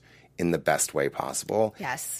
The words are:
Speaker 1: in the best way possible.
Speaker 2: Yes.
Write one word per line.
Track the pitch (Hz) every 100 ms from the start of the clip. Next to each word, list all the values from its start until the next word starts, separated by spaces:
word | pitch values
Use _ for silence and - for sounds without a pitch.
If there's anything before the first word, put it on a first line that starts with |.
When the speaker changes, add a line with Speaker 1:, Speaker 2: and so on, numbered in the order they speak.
| - - - -
Speaker 1:
in | 85
the | 82
best | 73 76 -
way | 78 69
possible. | - 67 65 - 104 110 -
Speaker 2:
Yes. | 151 127 - -